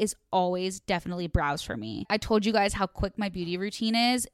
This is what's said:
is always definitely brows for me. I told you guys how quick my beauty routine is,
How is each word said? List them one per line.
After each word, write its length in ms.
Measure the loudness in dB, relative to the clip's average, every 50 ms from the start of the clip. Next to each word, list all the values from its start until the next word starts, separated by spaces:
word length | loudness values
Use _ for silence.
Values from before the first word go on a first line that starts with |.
is 160 | 0 0 0 -6 _ _ 2
always 480 | 2 2 2 2 0 -2 -2 -4 -6
definitely 480 | -4 -2 -2 -2 -2 -4 -4 -4 -4 -2
brows 340 | 0 0 2 2 0 -2 -4
for 140 | -6 -6
me. 280 | -6 -6 -6 -6 -8 -2 -2
I 60 | -2
told 280 | -2 0 2 2 2 4
you 80 | 4 4
guys 200 | 4 2 2 2
how 160 | 0 -2 -2
quick 280 | -2 -4 -4 -4 -2
my 120 | -4 -4 -4
beauty 280 | -4 -4 -4 -4 -2
routine 380 | -2 -4 -4 -4 -2 0 0 2
is, 320 | 4 4 4 2 2 -2 -2